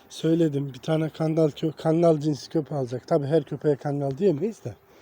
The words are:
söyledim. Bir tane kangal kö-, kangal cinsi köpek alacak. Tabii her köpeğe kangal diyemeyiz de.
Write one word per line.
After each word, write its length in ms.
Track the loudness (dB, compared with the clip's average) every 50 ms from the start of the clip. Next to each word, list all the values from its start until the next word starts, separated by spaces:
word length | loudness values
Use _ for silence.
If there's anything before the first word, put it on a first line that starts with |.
| -20 -18
söyledim. 640 | -10 -4 0 0 2 2 2 2 0 -2 -4 -6 -8
Bir 60 | -8
tane 300 | -4 -2 0 0 0 -2
kangal 400 | -2 -2 -2 0 2 2 2 2
kö-, 220 | 2 -2 -4 -4
kangal 480 | -4 -2 0 2 2 4 6 4 4 4
cinsi 300 | 2 0 -2 -2 -6 -4
köpek 220 | -4 -4 -2 -2
alacak. 360 | -4 -4 -4 -4 -6 -8 -2
Tabii 200 | 0 0 0 2
her 160 | 2 2 0 0
köpeğe 320 | -2 -6 -2 0 0 0
kangal 420 | 0 -2 -4 -4 -2 -4 -4 -2
diyemeyiz 460 | 0 2 2 2 2 -2 -4 -6 -8 -10
de. 100 | -12 -12 -12 _ _ -20 -20